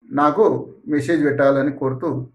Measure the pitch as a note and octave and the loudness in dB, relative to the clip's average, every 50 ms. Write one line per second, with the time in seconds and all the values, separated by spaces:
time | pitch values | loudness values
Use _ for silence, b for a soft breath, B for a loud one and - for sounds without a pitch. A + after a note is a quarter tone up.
0 | _ - C3+ C#3+ D3 D3+ D3 F3+ A3 F#3+ - - - - - - _ - D3+ D3 | _ -6 -2 0 2 2 4 4 2 2 2 -2 -6 -12 -18 -20 _ -4 -4 -4
1 | B2 C3 E3+ D#3 D3 D3 C3 C3 C#3+ C#3 C#3 C#3 C#3 D3 C3+ - C3+ C3+ C3 B2+ | 0 0 0 0 2 0 2 2 2 2 4 2 0 -2 -2 -4 -4 -6 -4 -4
2 | - E3 C3 B2+ B2+ - _ | -6 -6 -4 -6 -8 -12 _